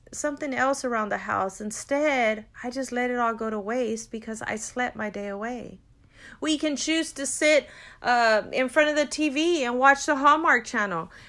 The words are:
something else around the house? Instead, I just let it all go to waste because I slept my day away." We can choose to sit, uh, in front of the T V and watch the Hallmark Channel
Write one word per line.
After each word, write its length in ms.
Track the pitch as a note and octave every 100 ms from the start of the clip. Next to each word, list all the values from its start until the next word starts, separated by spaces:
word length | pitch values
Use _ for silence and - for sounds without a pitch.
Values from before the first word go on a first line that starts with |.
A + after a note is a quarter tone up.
| -
something 420 | - D4 C#4+ D4
else 320 | B3 C4 C4+
around 260 | B3+ A3+ G#3
the 80 | G3+
house? 420 | G3+ G3+ F#3+ -
Instead, 840 | G#3+ - - C#4+ D4+ C4 A3 G#3+ G#3+ -
I 60 | B3
just 200 | C4 B3+
let 220 | B3 B3
it 60 | B3
all 160 | A#3
go 140 | A3 A3
to 120 | G#3+
waste 500 | G3 B3+ A3 A3 -
because 320 | A3 A3 A3
I 140 | - G#3+
slept 400 | - B3 B3 -
my 120 | G#3+
day 200 | G3+ G3+
away." 500 | G3+ A3+ B3 - F#3+ _ _ _ - - -
We 160 | D#4 D4
can 160 | D#4
choose 380 | C#4 D#4 D#4+ D#4
to 140 | - C#4
sit, 420 | - D4+ D4 - - - -
uh, 400 | A#3+ A#3+ A3+ G#3+ -
in 180 | - B3+
front 180 | D#4 D4+
of 80 | D4
the 100 | D4
T 220 | - D4+
V 360 | C#4 E4+ E4+
and 140 | A#3+ B3
watch 280 | C#4 C4+ -
the 100 | C4
Hallmark 480 | C#4+ D#4 E4 A#3+
Channel 460 | - A#3 G3+ E3 F3 -